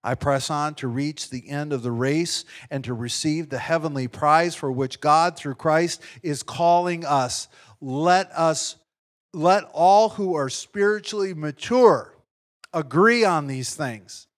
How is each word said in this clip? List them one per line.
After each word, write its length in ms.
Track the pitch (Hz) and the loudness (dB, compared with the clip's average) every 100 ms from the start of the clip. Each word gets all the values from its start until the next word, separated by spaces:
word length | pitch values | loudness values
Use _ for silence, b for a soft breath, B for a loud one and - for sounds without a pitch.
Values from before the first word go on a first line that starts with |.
I 100 | 110 | -6
press 340 | 127 143 135 - | -4 -2 -2 -2
on 260 | 151 151 147 | -4 -4 -4
to 120 | 131 | -6
reach 400 | 120 147 151 - | -4 -6 -6 -12
the 200 | 127 - | -12 -8
end 240 | 143 151 | -8 -4
of 100 | 139 | -4
the 80 | 120 | -4
race 540 | 117 131 151 170 - - B B | -2 0 0 -2 -6 -10 B B
and 140 | 139 | -10
to 100 | 123 | -6
receive 540 | 120 120 - 156 156 156 | -8 -6 -4 -2 -2 -4
the 100 | 131 | -8
heavenly 480 | 104 165 156 139 127 | -2 -2 -2 -6 -6
prize 480 | - 151 160 170 | -2 4 4 2
for 160 | 160 143 | -4 -6
which 300 | 127 131 - | -4 -4 -2
God, 360 | 147 156 175 160 | 2 4 4 -2
through 200 | 147 131 | -12 -4
Christ, 460 | 165 156 170 - B B | 0 2 0 -4 B B
is 200 | 170 143 | -8 -6
calling 640 | - 143 170 175 175 170 | -8 0 4 4 2 -4
us. 440 | 160 143 123 - - b b b | -2 0 0 -4 -10 b b b
Let 500 | 139 135 170 185 190 | -8 0 4 4 2
us, 440 | - 165 156 - - _ _ _ _ _ | 0 0 0 -6 -10 _ _ _ _ _
let 300 | 165 165 202 165 | -2 2 2 0
all 380 | 151 175 202 220 | 2 6 6 4
who 240 | - 190 | 0 -4
are 140 | 160 135 | -2 -2
spiritually 880 | - - 202 202 214 208 214 190 | -6 -10 0 0 0 -4 -6 -4
mature 800 | 165 151 143 - 247 240 139 90 _ _ _ _ _ - | -4 -8 -8 0 6 6 6 -2 _ _ _ _ _ -8
agree 520 | 170 143 139 214 240 | -6 -2 4 4 6
on 240 | 214 165 143 | 2 2 -2
these 260 | 131 127 | -6 -8
things. 540 | - 143 110 95 - - | -6 -8 -8 -16 -20 -20